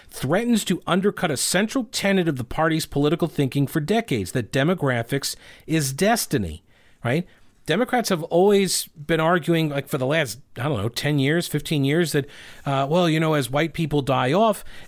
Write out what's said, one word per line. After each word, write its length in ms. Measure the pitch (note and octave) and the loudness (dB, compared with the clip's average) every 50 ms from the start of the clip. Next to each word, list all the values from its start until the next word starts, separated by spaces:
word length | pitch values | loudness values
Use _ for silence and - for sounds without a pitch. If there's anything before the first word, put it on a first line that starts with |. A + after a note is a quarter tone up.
| - - | -20 -18
threatens 560 | - - - C3 E3 G3+ A#3 A#3+ A#3+ G#3 - | -12 -6 -2 0 0 0 2 2 2 2 2
to 160 | - F3+ - - | 0 -4 -2 -2
undercut 440 | - E3 F#3+ F3+ G#3 F#3+ - - E3+ | 0 0 2 2 0 0 0 -2 -2
a 60 | C#3+ | -2
central 480 | - - - - F3+ G#3+ G#3+ - C4+ A3+ | -2 -2 0 0 0 0 0 -2 -4 -4
tenet 420 | - - - - G3 G3 F#3 F3 | -4 -6 -2 0 2 2 2 2
of 100 | D#3+ D3 | 0 -2
the 60 | B2+ | -4
party's 440 | A#2 - - - D#3+ E3 D#3+ D#3+ - | -6 -6 -2 0 0 2 2 0 -2
political 420 | - - C#3 C#3+ D3 E3+ D#3 F3 D#3 | -2 -2 0 2 2 2 0 -2 -2
thinking 380 | - - C#3+ B2+ - C#3+ C#3+ | 0 0 0 0 2 0 0
for 140 | C3 - E3 | 0 0 -2
decades, 520 | D3 D3+ G#3 A#3 A3+ - D3 A2 F#2+ - | 0 0 0 0 0 0 -2 -2 -2 -2
that 180 | - C3 A2+ - | -4 -4 -4 -2
demographics 840 | - C3+ C3+ E3 F#3+ E3 D3+ C3+ B2+ A#2 A#2 - C3+ C#3 - - - - - - - - - | 0 0 2 2 0 0 0 0 0 -2 -2 -2 -4 -4 -4 -6 -10 -10 -16 -20 -20 -16 -6
is 260 | - D#3 D#3+ C#3+ C3 | -2 0 0 0 0
destiny, 720 | C3+ C#3 F#3+ G#3 A#3 G#3+ - - - B2+ G2 D#2+ D#2 E2 _ _ _ _ _ - _ _ - | -2 0 2 2 2 2 0 -2 -2 -2 -2 -4 -8 -12 _ _ _ _ _ -20 _ _ -4
right? 220 | A#2+ B2+ E3 F3+ - - - - - _ _ - | -2 -2 -2 -2 -6 -12 -20 -20 -20 _ _ -2
Democrats 440 | - D3+ G3 B3 - - B3 G#3+ - | 0 0 0 0 0 0 0 0 0
have 120 | G3 D#3+ D#3+ | -2 -2 -2
always 640 | - E3 E3+ F#3 G#3 G#3 G3 G3 F3 - - - - | 0 2 4 6 6 6 4 4 2 0 -4 -6 -8
been 320 | - D#3+ C#3+ - E3+ D#3 | -12 -12 -4 -2 0 2
arguing, 500 | D#3+ E3 F3+ F3 D3 E3+ E3+ E3 D#3+ D3+ | 2 2 2 2 2 2 2 2 2 0
like, 180 | C#3 C#3 C3+ - | -2 -4 -4 -4
for 80 | - | -2
the 80 | C3+ B2+ | -2 0
last, 340 | C3 D3+ E3 D3+ A#2 - - - _ - - | 0 0 0 0 -2 -6 -12 -16 _ -10 -6
I 60 | B2 | -4
don't 120 | D3+ C#3+ | -2 -2
know, 140 | G#2 G2 A#2 | 0 -2 -2
ten 280 | - - - C#3+ D3+ C#3+ | -4 -2 -2 0 2 2
years, 300 | C3 C#3 D#3 F3 E3+ - | 2 2 2 0 0 -2
fifteen 340 | - D3+ D3 - D#3+ C#3+ | -4 -4 -4 -2 -2 0
years, 300 | C3+ C3+ D3 E3+ F3 D3 | 2 2 2 2 2 2
that, 140 | - D3 C3+ - - - - - - - - | 0 -2 -2 -2 -10 -20 -20 -20 -16 -10 -6
uh, 200 | C#3+ C#3 C3+ C#3 C3+ | -2 -2 0 0 2
well, 200 | D#3 F#3 F3+ E3 | 2 2 4 4
you 100 | D#3 D#3 | 2 2
know, 140 | D#3+ D#3+ | 2 2
as 160 | D#3 D3 C3 A2+ | 2 0 0 0
white 240 | C3 C#3+ E3 D#3+ | 0 -2 -2 -2
people 300 | - - E3 D3 D3 D3 | -2 -4 -2 0 0 0
die 320 | C3 C3 C3 B2+ B2+ B2+ D3 | 0 2 0 2 2 2 2
off 300 | F#3+ A3+ A3+ G3+ - - - - - - | 4 4 4 2 0 -6 -14 -14 -14 -14